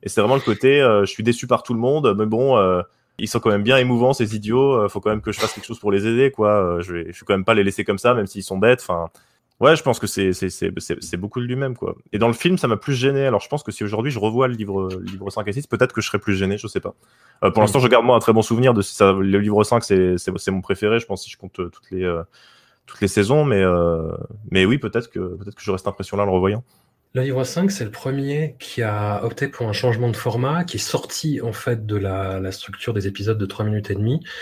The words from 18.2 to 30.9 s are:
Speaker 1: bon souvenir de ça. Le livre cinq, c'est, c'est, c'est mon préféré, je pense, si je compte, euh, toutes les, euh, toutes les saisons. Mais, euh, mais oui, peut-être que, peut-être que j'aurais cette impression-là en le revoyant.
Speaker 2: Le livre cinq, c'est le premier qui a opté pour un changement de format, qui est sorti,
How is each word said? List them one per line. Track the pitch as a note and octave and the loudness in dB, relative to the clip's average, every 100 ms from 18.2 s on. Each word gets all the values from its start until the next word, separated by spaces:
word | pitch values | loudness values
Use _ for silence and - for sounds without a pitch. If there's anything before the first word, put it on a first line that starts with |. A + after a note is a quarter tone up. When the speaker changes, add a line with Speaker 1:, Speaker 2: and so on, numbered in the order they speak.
| A2+ | 6
Speaker 1:
bon | A2 | 4
souvenir | G#2 A#2 B2+ | 2 2 4
de | A#2 | 4
ça. | G2 - G2 | 0 4 4
Le | F#2+ G2 G2 | 4 2 2
livre | G#2 G#2 | 4 2
cinq, | G#2 A#2 | 2 2
c'est, | - F#2+ F2+ F2+ | 2 2 2 0
c'est, | - F2+ | -4 -6
c'est | - | -4
mon | F#2+ | -4
préféré, | - F#2+ G#2 A#2 | -4 -2 0 0
je | A2+ | -2
pense, | F#2+ | -8
si | - | -10
je | - | -18
compte, | F#2 - | -14 -10
euh, | F2 | -10
toutes | - _ | -10 _
les, | F#2 | -6
euh, | F#2 E2+ E2 _ _ _ _ _ _ | -4 -4 -8 _ _ _ _ _ _
toutes | - | -6
les | G2+ | -2
saisons. | - G2+ D3 D3 | 0 2 2 2
Mais, | G2+ | 2
euh, | F#2 F2 E2+ E2 D#2+ E2+ - G#2+ G#2+ | 2 2 2 0 -4 -8 -12 -16 -2
mais | F#2 F#2+ | 2 4
oui, | C#3+ | 2
peut-être | A2 A2+ - | -2 -4 -6
que, | F#2+ | -8
peut-être | F#2 F2+ G2+ | -8 -10 -14
que | - | -8
j'aurais | - F#2+ | -4 -4
cette | - | -4
impression-là | - F#2+ G2+ | -8 -6 -2
en | G2+ | 2
le | |
revoyant. | F#2 F#2+ A2 - _ _ _ _ | 2 2 -2 -8 _ _ _ _
Speaker 2:
Le | C3 | -6
livre | C3+ C3 | -4 -4
cinq, | B2+ E3+ F#3+ | -4 -2 -2
c'est | - A2 | -2 -8
le | |
premier | - B2+ C#3 C#3 D3 D#3 - | -8 -6 -4 -4 -4 -6 -8
qui | - - | -12 -4
a | A2+ G#2 G#2 G#2 | -2 -2 -2 -4
opté | A#2 - C3+ | -6 -4 -6
pour | - A2+ | -4 -6
un | |
changement | G2+ B2+ A2+ A#2+ | -2 0 0 -2
de | A2 | -4
format, | B2 A#2 C3 E3 | -4 -2 -2 -2
qui | F3 - | -4 -6
est | |
sorti, | - | -4